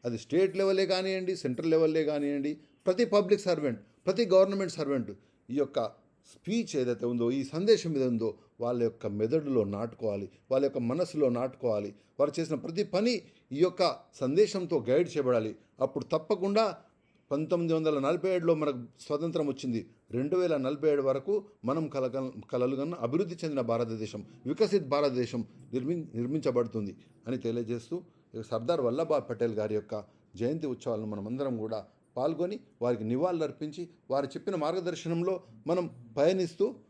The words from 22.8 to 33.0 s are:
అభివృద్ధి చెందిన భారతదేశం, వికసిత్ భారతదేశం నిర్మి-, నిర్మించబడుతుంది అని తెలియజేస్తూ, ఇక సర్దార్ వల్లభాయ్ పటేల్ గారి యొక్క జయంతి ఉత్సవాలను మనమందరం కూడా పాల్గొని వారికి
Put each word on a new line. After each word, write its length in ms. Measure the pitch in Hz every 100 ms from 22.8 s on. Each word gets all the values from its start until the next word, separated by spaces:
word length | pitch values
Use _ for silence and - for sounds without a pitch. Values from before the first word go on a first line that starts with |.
| 143
అభివృద్ధి 420 | 175 120 151 196 165
చెందిన 260 | 165 139
భారతదేశం, 640 | 117 117 117 110 107 104 - - 120
వికసిత్ 420 | 156 214 196 143
భారతదేశం 580 | 143 147 123 120 123 110 - -
నిర్మి-, 320 | 127 127 175 - 113
నిర్మించబడుతుంది 800 | 120 156 143 123 117 113 101 87 - - -
అని 100 | 127
తెలియజేస్తూ, 680 | 123 117 110 120 113 175 175 _ _ 113
ఇక 60 |
సర్దార్ 400 | 110 117 120 165
వల్లభాయ్ 480 | 123 127 160 151 113
పటేల్ 240 | 110 117
గారి 220 | 107 107 107
యొక్క 280 | 104 107 101 _ _ 92
జయంతి 320 | 117 160 156
ఉత్సవాలను 380 | 120 - 110 110
మనమందరం 520 | 107 104 127 139 120
కూడా 280 | 110 110 101 _ _ -
పాల్గొని 420 | 139 165 180 135 - _
వారికి 220 | 120 120